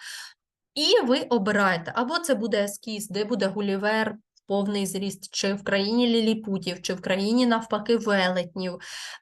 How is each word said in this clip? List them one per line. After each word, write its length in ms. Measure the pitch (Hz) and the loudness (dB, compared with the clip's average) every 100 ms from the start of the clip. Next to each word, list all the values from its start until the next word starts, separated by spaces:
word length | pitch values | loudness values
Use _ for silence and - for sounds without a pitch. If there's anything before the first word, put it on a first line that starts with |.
| - - - - _ _ _ | -14 -14 -16 -20 _ _ _
І 320 | 277 311 440 262 | -2 2 4 4
ви 140 | 277 | 0
обираєте, 720 | - 240 196 208 196 170 170 - | 2 0 2 2 2 2 -2 -4
або 240 | 247 339 | -2 -2
це 160 | 330 226 | 0 0
буде 280 | 220 302 | 0 0
ескіз, 440 | 302 - - 208 - | -2 -4 -10 -8 -6
де 160 | 196 208 | -4 -2
буде 220 | 233 196 | 0 0
Гулівер 640 | 208 202 196 208 220 214 208 _ | 0 -2 0 0 2 0 -4 _
в 140 | _ - | _ -2
повний 380 | 196 196 202 190 | 0 0 0 -2
зріст, 440 | 190 196 190 - | -2 -4 -6 -10
чи 220 | - 196 | -4 -2
в 100 | 202 | -2
країні 440 | - 101 208 233 240 | 0 0 2 2 4
ліліпутів, 760 | 233 220 220 214 190 175 180 | 4 4 0 0 -4 -4 -6
чи 120 | - | -4
в 80 | 180 | -4
країні, 440 | 196 190 202 240 247 | -2 0 2 4 4
навпаки, 520 | 226 226 208 214 233 | 2 0 -2 2 2
велетнів. 800 | 208 202 185 185 170 190 185 175 - - - - | 4 2 2 2 -2 -4 -6 -6 -12 -14 -14 -16